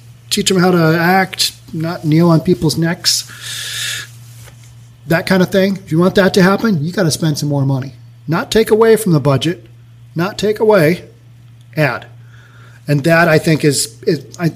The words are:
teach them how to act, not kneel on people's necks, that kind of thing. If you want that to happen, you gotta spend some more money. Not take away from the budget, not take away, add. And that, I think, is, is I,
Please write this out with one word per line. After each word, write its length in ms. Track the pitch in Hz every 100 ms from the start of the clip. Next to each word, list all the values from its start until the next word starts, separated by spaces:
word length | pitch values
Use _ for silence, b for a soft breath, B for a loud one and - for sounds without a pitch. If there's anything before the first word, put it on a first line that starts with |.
| - - -
teach 200 | 208 196
them 100 | 190
how 120 | 180
to 260 | 180 160 170
act, 540 | 170 190 185 - - - -
not 320 | 160 165 175 156
kneel 240 | 156 170
on 100 | 160
people's 380 | 175 175 160 139
necks, 480 | 165 175 - - - B B B B B B B B - - - - - - - - - -
that 200 | 170 -
kind 160 | 190
of 80 | 175
thing. 260 | 196 196 190
If 80 | -
you 80 | 156
want 160 | 180 202
that 180 | 185 196
to 60 |
happen, 420 | 185 202 226 170
you 100 | 156
gotta 180 | 190 170
spend 260 | - 160 143
some 120 | 147
more 160 | 143 135
money. 280 | 131 135 - - - -
Not 200 | 170 180
take 220 | 214 220
away 240 | 220 226 220
from 160 | 196
the 80 | 156
budget, 460 | 131 131 147 180 - - - - - 160
not 220 | 185 214
take 240 | 202 214
away, 420 | 220 202 151 180 - - - - - - - 156
add. 300 | 143 117 - - b b b b b b -
And 160 | 147
that, 240 | 165 165 170
I 120 | 156
think, 260 | 165 151 151
is, 300 | 135 - -
is 200 | - 147 - -
I, 120 | 170